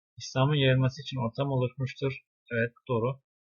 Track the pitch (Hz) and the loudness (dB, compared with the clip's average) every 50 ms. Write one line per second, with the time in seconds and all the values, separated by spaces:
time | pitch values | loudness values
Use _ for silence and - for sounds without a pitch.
0 | _ _ _ - - - - 131 131 143 151 143 135 131 131 131 131 127 131 - | _ _ _ -16 -16 -6 0 2 2 2 4 4 4 4 4 4 4 2 0 -2
1 | - - 135 127 117 113 - - 139 143 135 127 123 120 - - 131 131 - - | -8 -8 -6 -4 -4 -4 -2 -2 -2 0 0 0 0 0 -2 -4 -6 -6 -4 -4
2 | 139 135 135 - - _ _ _ _ _ 120 117 117 120 - _ _ - 123 113 | -4 -4 -4 -6 -12 _ _ _ _ _ -2 0 0 -2 -2 _ _ -4 -2 0
3 | 113 127 139 - _ _ _ _ _ _ | 0 0 -2 -6 _ _ _ _ _ _